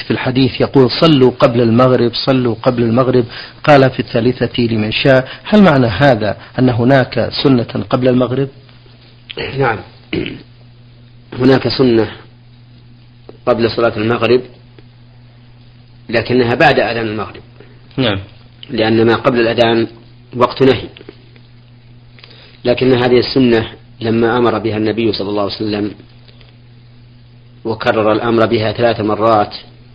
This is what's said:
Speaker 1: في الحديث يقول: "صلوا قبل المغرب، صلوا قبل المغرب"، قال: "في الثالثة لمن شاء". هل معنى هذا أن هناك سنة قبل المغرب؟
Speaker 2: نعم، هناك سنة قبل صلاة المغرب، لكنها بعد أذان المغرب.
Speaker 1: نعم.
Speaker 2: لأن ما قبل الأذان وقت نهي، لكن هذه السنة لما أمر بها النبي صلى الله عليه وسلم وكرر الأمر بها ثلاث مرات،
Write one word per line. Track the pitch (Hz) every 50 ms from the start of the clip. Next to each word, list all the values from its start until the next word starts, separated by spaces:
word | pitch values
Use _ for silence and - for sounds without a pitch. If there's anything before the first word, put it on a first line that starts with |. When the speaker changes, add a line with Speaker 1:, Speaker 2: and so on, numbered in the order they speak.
| -
Speaker 1:
في | -
الحديث | 120 117 - - 123 123 135 123 - -
يقول: | 123 113 - 139 131 120
"صلوا | - - - 165 156 135 127 123
قبل | 117 - - 135 120 120
المغرب، | 123 117 113 117 127 131 127 120 120 120 113
صلوا | - - - 135 131 123 123 110
قبل | - - 131 120 117 120
المغرب"، | 117 113 123 131 123 127 127 120 120 - - - - - - -
قال: | - 151 139 135 131
"في | 131 -
الثالثة | 120 - - 123 113 123 123 - 123 117 - - 120
لمن | 117 113 110 104 107
شاء". | 113 - - 147 131 131 127 - - - -
هل | - - 214 202
معنى | 185 151 135 127 113
هذا | 101 90 143 143 127 107 107 104 - - - - - -
أن | 127 127
هناك | 120 110 117 120 135 135 123 127 - 123 107 - - - -
سنة | 143 135 123 113 - - 113 104 -
قبل | - 127 127 127
المغرب؟ | 123 127 127 117 127 131 139 135 - - - - - - - - - - - - - - - - - - - - - 135
Speaker 2:
نعم، | 139 123 113 98 - - - - - - - - - - - - - - - - - - - - - - - - - - - - - - -
هناك | - 123 127 135 123 - 123
سنة | 110 - 135 127 117 113 110 104 - - - - - - - - - - - - - - - - - - - - - - - - - - -
قبل | - 123 110 117 110
صلاة | - - 117 117 110 107
المغرب، | 107 113 120 113 110 110 120 127 - - - - - - - - - - - - - - - - - - - - - - - - - - - - - - - - - -
لكنها | 110 113 110 - 123 127 123 117 120
بعد | 123 160 151 135 123
أذان | 117 104 117 117 113 110
المغرب. | 107 110 101 - - - - - - - - - - - - - - -
Speaker 1:
نعم. | 131 117 98 95 95 - - - - - - - - -
Speaker 2:
لأن | 135 110 107 110 113 110 113
ما | 117 117
قبل | 110 - 139 127 120
الأذان | 117 113 117 113 120 113 117 113 113 - - - - - - - - - -
وقت | 123 120 - - - 135
نهي، | 135 127 - - - - - - - - - - - - - - - - - - - - - - - - - - - - - - - - - - - - - -
لكن | 123 120 120 127 127 131
هذه | 120 123 123 123 123
السنة | - - - 139 131 123 117 113 113 113 - - - - - -
لما | 113 113 113 113 117 113 113 123
أمر | 120 113 107 107
بها | 101 110 104 107
النبي | 107 110 101 107 117 113 98
صلى | - 101 95
الله | 104 104 101
عليه | 98 92
وسلم | - 110 107 104 104 104 104 - - - - - - - - - - - - - - - - - - - - - - - - - - - - - - - - - - -
وكرر | 113 113 110 - 123 113 110 107 107
الأمر | 107 107 110 117 117 113 113
بها | 107 113 113 107 110
ثلاث | 107 - 120 117 113 -
مرات، | 110 107 107 101 107 113 113 107 104 - - - - - - - - - -